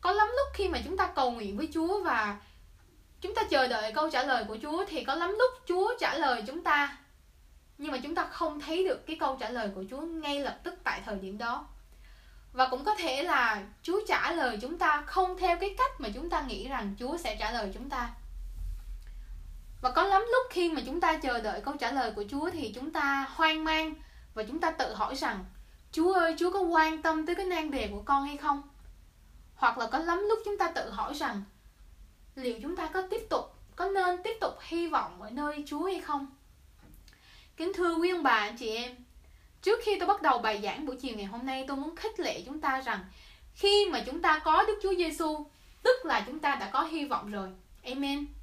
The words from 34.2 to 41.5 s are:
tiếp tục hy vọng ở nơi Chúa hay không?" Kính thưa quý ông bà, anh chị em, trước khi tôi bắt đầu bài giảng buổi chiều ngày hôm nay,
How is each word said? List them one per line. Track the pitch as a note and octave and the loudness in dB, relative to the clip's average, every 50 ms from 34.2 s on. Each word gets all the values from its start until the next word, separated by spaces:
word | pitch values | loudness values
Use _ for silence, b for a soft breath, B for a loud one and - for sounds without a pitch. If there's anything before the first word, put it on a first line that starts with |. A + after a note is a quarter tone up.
| F4+ | -2
tiếp | G#4 A4+ A4+ | -6 -4 -2
tục | - - - - - | -2 -4 -4 -6 -12
hy | - E4 E4+ E4+ E4 | -6 -4 -2 -2 0
vọng | D#4 A#3+ F#3+ - - - G#3+ | 0 0 -2 -2 -8 -14 -14
ở | G#3 | -10
nơi | A#3+ C#4 D4 D4 D4 D4 D4 | -6 -4 -4 -4 -4 -6 -8
Chúa | - D4 D4 E4+ | -6 -4 -4 -2
hay | F#4+ F#4+ E4 | -2 -2 -4
không?" | - - D4+ C#4 C#4 - - _ _ - - - - - - - - - - - - B B B B B B B B B B | -4 -2 -2 -2 -2 -6 -14 _ _ -20 -20 -20 -20 -20 -20 -20 -20 -20 -20 -20 -20 B B B B B B B B B B
Kính | - D#4+ F4+ G4 | -6 -4 -4 0
thưa | E4+ F4+ E4+ E4+ | 2 2 2 2
quý | D#4+ E4+ F4+ | 4 2 2
ông | F#4 F4 D4+ | 2 4 4
bà, | C4 | 4
anh | A#3+ A3 G#3 G#3 A#3 | 6 6 4 0 -4
chị | - B3 A3 A3 | -6 -6 -4 -4
em, | A3+ A#3+ B3 B3 - - - - - b b b b b b b - - | -4 -6 -8 -10 -14 -20 -20 -20 -20 b b b b b b b -4 2
trước | F#4 A4 A#4 - | 2 2 2 4
khi | G#4+ G4+ - | 0 0 2
tôi | F4 E4+ | 4 2
bắt | G4+ G4 D4+ | 2 4 6
đầu | D4+ C4 - | 4 4 6
bài | G#3 A3 G#3+ G3+ G#3 | 4 0 0 0 -2
giảng | G3 - - D#4 | -4 -4 -4 -6
buổi | C4+ B3+ | -6 -6
chiều | B3 - C4 A3+ | -6 -6 -6 -6
ngày | G#3+ G3+ | -6 -8
hôm | G3 G#3 A#3 B3+ | -8 -8 -6 -6
nay, | C4 | -4